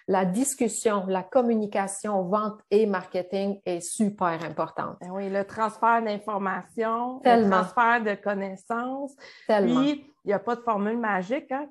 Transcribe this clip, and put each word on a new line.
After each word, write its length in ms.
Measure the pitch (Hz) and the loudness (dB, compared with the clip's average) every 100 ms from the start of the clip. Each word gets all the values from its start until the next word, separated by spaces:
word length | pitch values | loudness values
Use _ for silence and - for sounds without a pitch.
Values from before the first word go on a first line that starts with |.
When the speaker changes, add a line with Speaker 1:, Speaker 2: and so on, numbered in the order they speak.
| - | -2
Speaker 1:
La 160 | 190 | 0
discussion, 800 | 185 190 269 - 226 - 226 208 185 | 2 0 -2 0 -2 0 0 0 0
la 160 | 185 | -2
communication, 1000 | 185 262 240 226 208 214 190 - 214 202 | 2 2 4 2 0 -2 -4 -6 -2 -2
vente 340 | 180 208 214 208 _ | 0 0 -2 -6 _
et 120 | 202 | 4
marketing 760 | 220 185 180 185 180 196 196 202 | 4 0 -2 -6 -4 -2 -2 -4
est 140 | - 175 | -6 -6
super 640 | 170 - 214 202 180 165 | -6 -2 -2 0 -2 -2
importante. 520 | 160 156 160 - - - | -6 -6 -6 -4 -8 -8
Speaker 2:
Ben 100 | 180 | -10
oui, 160 | 190 196 | -8 -4
le 140 | 196 | -2
transfert 580 | 196 - 220 208 226 233 | -4 -2 -4 2 2 2
d'informations, 1160 | 226 208 208 202 196 180 - - 220 226 247 262 | 0 -4 -4 -4 -2 -4 -8 -4 -4 -2 -6 0
le 40 | |
Speaker 1:
Tellement. 400 | 254 233 208 190 | 4 6 6 4
Speaker 2:
transfert 400 | 185 - 233 240 | 2 2 4 4
de 120 | 214 202 | 0 -4
connaissances. 920 | 202 202 190 190 - 233 247 269 277 - - - - | -4 -4 -6 -10 -6 -6 -4 -8 -10 -14 -20 -16 0
Speaker 1:
Tellement. 360 | 214 202 254 | 4 4 4
Speaker 2:
Puis, 220 | 277 285 - _ | 2 0 -8 _
il 40 | - | -4
n'y 40 | |
a 60 | 202 | -2
pas 160 | 196 240 | -2 -4
de 60 | |
formule 360 | 233 208 208 233 | -2 0 0 -2
magique, 540 | 220 190 185 277 285 | -2 -2 -2 -6 -4
hein, 160 | 262 294 | -8 -8